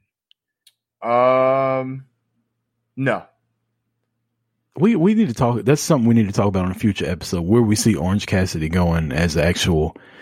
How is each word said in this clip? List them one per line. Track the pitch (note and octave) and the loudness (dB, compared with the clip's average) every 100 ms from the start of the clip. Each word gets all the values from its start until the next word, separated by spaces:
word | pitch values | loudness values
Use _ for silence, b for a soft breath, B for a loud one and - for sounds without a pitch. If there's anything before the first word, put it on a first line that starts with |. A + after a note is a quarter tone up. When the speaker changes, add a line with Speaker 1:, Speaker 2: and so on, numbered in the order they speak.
| _ _ _ _ _ _ _ _ _ _ | _ _ _ _ _ _ _ _ _ _
Speaker 1:
Um, | A2+ A#2+ B2+ C3 C3 C3+ C3+ C3 C3 C3+ C3+ _ _ _ _ _ _ _ _ - | -2 2 2 2 2 0 -2 -4 -6 -12 -16 _ _ _ _ _ _ _ _ -6
no. | C3 G2+ - _ _ _ _ _ _ _ _ _ _ _ _ _ _ - | -4 -4 -8 _ _ _ _ _ _ _ _ _ _ _ _ _ _ -2
Speaker 2:
We, | G3+ G3+ | 0 2
we | F#3 | 2
need | A3 F3+ | 2 0
to | |
talk. | A2 A#2+ A2 | 0 0 0
That's | G2 D3 | 0 0
something | - D3 A#2 | 2 2 4
we | |
need | A#2 G2+ | 4 2
to | |
talk | G2+ G2+ | 0 0
about | F#2+ | 0
on | F#2 | -4
a | |
future | F2+ A2 - D2+ | -2 -2 -2 -4
episode | E2+ - F2+ | -6 -6 -4
where | E2+ A#2+ | 2 2
we | A2 G#2 | 2 2
see | A#2 | 0
Orange | E2+ F2+ G2+ - | 0 0 -2 -2
Cassidy | G2 F#2 E2 D#2 | -2 -2 -4 -2
going | F2+ E2+ E2 D#2 | 0 2 0 -2
as | D#2+ F2 D#2 | -2 -2 0
an | |
actual | D#2+ F2 F2+ D#2+ D#2 - B B | 0 0 0 0 -2 -6 B B